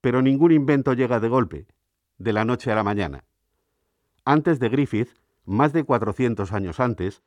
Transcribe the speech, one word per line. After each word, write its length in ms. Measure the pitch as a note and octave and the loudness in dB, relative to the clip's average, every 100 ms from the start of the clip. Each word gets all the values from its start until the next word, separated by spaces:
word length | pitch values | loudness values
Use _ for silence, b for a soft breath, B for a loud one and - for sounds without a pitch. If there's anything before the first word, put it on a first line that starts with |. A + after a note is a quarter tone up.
Pero 220 | - B2 | 2 2
ningún 280 | C3 C#3 E3+ | 2 4 4
invento 440 | D#3 C3+ C#3+ C3+ | 4 4 0 0
llega 260 | B2 B2+ A#2+ | 0 0 0
de 80 | A2+ | 2
golpe, 380 | B2+ G#2+ D2 - _ _ _ _ _ | 0 0 -6 -16 _ _ _ _ _
de 140 | A#2 | -4
la 120 | G#2+ | -2
noche 280 | A2 A#2+ B2+ | -2 -2 -2
a 20 | |
la 80 | A2 | -2
mañana. 420 | G2+ G#2 F2 C#2 _ _ _ _ _ _ _ _ _ _ | 0 -2 -4 -8 _ _ _ _ _ _ _ _ _ _
Antes 340 | - D3+ D3+ D3+ | 0 0 2 0
de 100 | A#2+ | 0
Griffith, 420 | C3 C#3 G#2+ B2 _ _ _ | 0 0 -2 -4 _ _ _
más 280 | - G2+ D3 | -6 0 2
de 120 | D#3+ | 0
cuatrocientos 680 | C#3 A#2+ G#2+ G2+ B2 G#2+ F#2+ | 0 0 -2 -2 -2 -2 -4
años 280 | G#2 F#2+ E2 | -4 -6 -2
antes 420 | B2 A2+ F#2 - | -2 -2 -6 -8